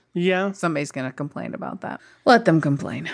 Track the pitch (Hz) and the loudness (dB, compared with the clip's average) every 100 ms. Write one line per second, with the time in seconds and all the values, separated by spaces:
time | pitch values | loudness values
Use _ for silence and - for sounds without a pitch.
0 | _ 175 180 185 196 196 170 147 143 139 | _ -2 0 2 0 -2 -2 -2 -4 -6
1 | 131 - 147 151 - - - - - - | -8 -6 -8 -8 -10 -10 -10 -10 -10 -12
2 | - _ - 240 214 160 147 139 - 120 | -14 _ 4 6 6 4 4 0 -2 -8
3 | 160 | -8